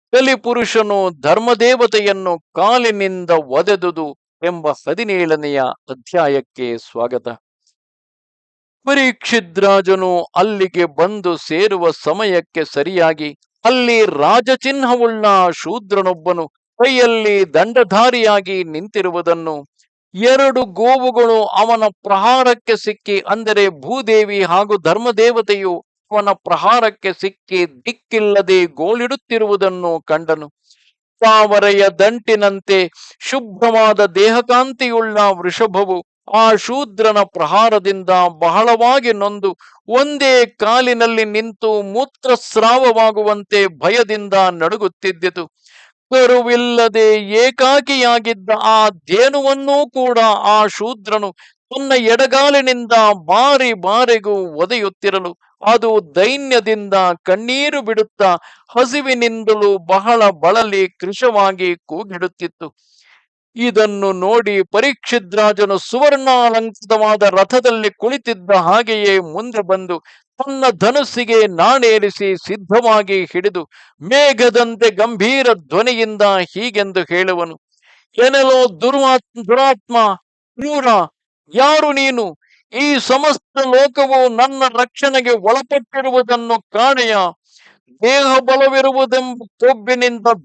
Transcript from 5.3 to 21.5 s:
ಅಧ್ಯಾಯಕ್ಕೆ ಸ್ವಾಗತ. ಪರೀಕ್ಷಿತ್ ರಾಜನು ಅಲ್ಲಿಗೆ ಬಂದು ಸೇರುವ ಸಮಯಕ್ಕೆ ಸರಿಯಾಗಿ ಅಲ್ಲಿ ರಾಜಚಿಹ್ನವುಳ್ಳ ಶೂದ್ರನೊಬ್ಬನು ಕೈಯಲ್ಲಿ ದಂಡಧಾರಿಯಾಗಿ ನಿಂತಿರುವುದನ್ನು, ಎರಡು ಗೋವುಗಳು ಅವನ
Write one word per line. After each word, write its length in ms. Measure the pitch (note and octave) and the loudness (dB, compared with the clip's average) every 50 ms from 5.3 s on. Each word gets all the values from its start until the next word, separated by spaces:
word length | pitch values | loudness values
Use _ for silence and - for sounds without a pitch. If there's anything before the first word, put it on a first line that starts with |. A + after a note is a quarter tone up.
| D#3 D3+ D3+ D3 C#3+ C#3 C3 B2+ - - _ - | -2 -2 -2 -4 -2 -2 -2 -4 -6 -10 _ -16
ಅಧ್ಯಾಯಕ್ಕೆ 880 | C3+ B2+ A#2 - - F3 D#3+ C#3+ C#3 C3+ B2+ - _ - B2+ A#2+ A#2 A2+ | -18 -18 _ -4 -2 0 0 2 0 -2 -4 -6 _ -8 -8 -6 -6 -8
ಸ್ವಾಗತ. 500 | - - _ A2+ A#2 B2 B2+ A#2+ - A#2+ A#2 - _ _ _ _ _ _ _ _ _ _ _ _ _ _ _ _ _ _ _ _ _ _ _ _ _ _ _ _ _ | -10 -12 _ -6 -6 -4 -4 -6 -8 -10 -14 -14 _ _ _ _ _ _ _ _ _ _ _ _ _ _ _ _ _ _ _ _ _ _ _ _ _ _ _ _ _
ಪರೀಕ್ಷಿತ್ 760 | C4+ C#4 C#4 C4+ B3+ A#3+ - - - A#3 A#3 F#3 E3+ D#3+ F#3+ | -2 0 2 0 0 -2 -4 -6 -2 -2 -2 -2 -4 -2 0
ರಾಜನು 640 | G3 G3 G3 G3 F#3+ F#3 F#3+ F#3+ F#3 F#3 F3+ F3 E3 - _ | 2 4 4 2 2 2 0 0 0 0 -2 -2 -4 -2 _
ಅಲ್ಲಿಗೆ 500 | F3 F#3 A3 G#3+ G3 F#3+ F3+ - F3+ F3 | -2 -2 0 0 -2 -4 -2 0 -2 -2
ಬಂದು 520 | E3 C#3 D3 E3 G3 G#3+ G#3 F3+ F3+ E3+ D3 | -2 0 -2 -2 -2 -2 -4 -6 -6 -6 -6
ಸೇರುವ 540 | - - D3+ E3 G3+ G#3+ G3+ F3+ F3 E3 | -6 -6 -2 -2 0 0 -2 0 -2 -2
ಸಮಯಕ್ಕೆ 720 | C#3+ - - D3+ D#3+ G3 A3 G3+ F3+ E3+ D#3 - _ E3+ D3+ | -2 -2 -4 -4 -4 -2 -2 -2 -2 -2 -4 -4 _ -6 -6
ಸರಿಯಾಗಿ 680 | - - C#3 C#3+ E3+ F#3+ F3+ E3 D#3+ D#3+ D3+ D3+ D3+ C#3+ _ _ _ _ _ - | -4 -4 -4 -4 -2 0 0 0 0 0 -2 -8 -12 -12 _ _ _ _ _ -2
ಅಲ್ಲಿ 400 | A#3 B3+ B3+ B3 A#3+ A#3 A3+ A3 | 0 0 0 0 0 2 2 2
ರಾಜಚಿಹ್ನವುಳ್ಳ 1200 | G3 D#3+ C#3+ D3 E3 G#3 B3 A3 B3 C4 B3+ - C4+ C#4 C#4 C4 A#3+ B3 B3 A#3 A#3 A3+ G#3+ G#3+ G#3 G3 F#3+ F3+ F3 D#3+ | 2 0 0 0 2 2 2 2 0 -2 -2 -2 -6 -4 -2 -2 -2 0 0 0 -2 -2 0 0 2 2 2 2 0 -2
ಶೂದ್ರನೊಬ್ಬನು 960 | - - D#3+ F3 A#3+ G#3 F#3 G3+ G3 F#3+ F#3 F3+ D#3+ D#3 F3 F3 E3+ D#3+ D3 | -4 -8 -8 -8 -8 -6 -4 -2 -2 -2 -2 -4 -4 -4 -4 -4 -4 -6 -10
ಕೈಯಲ್ಲಿ 1040 | - _ _ _ _ - A#3+ C4+ C4 B3 B3 A#3 A3+ A3+ G#3+ G#3+ G3+ G3+ F#3+ E3 C3+ | -12 _ _ _ _ -2 0 0 2 2 2 2 2 0 0 0 0 0 0 0 2
ದಂಡಧಾರಿಯಾಗಿ 1080 | - F#3+ A3 A#3+ B3+ A#3 F3+ F#3+ G#3 A#3 B3+ A#3+ A#3+ A3 G#3+ G#3 G3+ F#3+ G3 G3 F#3 F3 | 0 0 2 2 0 0 2 2 2 2 2 2 2 0 2 0 0 -2 -4 -6 -6 -6
ನಿಂತಿರುವುದನ್ನು, 1040 | D#3+ D#3 D#3 F#3+ G#3+ - G#3+ F3+ F3+ E3+ F3 E3+ E3+ E3+ E3 E3 D#3+ D#3 D3 C#3+ _ _ _ _ _ _ _ _ _ - | -6 -8 -10 -12 -6 -6 -4 -4 -2 -4 -2 -2 -2 -2 -2 -4 -8 -10 -10 -12 _ _ _ _ _ _ _ _ _ -10
ಎರಡು 520 | F#3 A3+ B3 C4 C4+ C#4 C4+ B3 B3+ B3+ | -2 0 2 2 4 2 2 0 0 -4
ಗೋವುಗಳು 800 | G3+ F3 F#3 A3+ B3 C4 C4+ B3 B3+ A3 A#3+ A#3+ A#3 A3+ A3 G#3 | -4 -4 -2 0 2 2 2 0 -2 0 2 2 2 2 0 0
ಅವನ 400 | - | 0